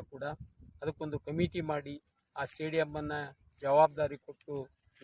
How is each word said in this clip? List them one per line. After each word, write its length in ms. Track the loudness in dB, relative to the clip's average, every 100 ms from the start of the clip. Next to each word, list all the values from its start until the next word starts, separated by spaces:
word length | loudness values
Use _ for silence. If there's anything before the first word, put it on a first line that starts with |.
| -6
ಕೂಡ, 140 | -8 -8 -8 -12 -20 -20 -8
ಅದಕ್ಕೊಂದು 360 | -6 -4 -4 -6 -4
ಕಮಿಟಿ 340 | 0 0 0 -2
ಮಾಡಿ 240 | -2 -4 -12 _ _ _ -8
ಆ 40 | -6
ಸ್ಟೇಡಿಯಂನ 640 | -4 -2 0 0 -2 -4 -4 -6 -12 _ -4
ಜವಾಬ್ದಾರಿ 540 | 4 8 8 6 -2 -2 -12
ಕೊಟ್ಟು 280 | -16 -8 -8 -8 _ _ -14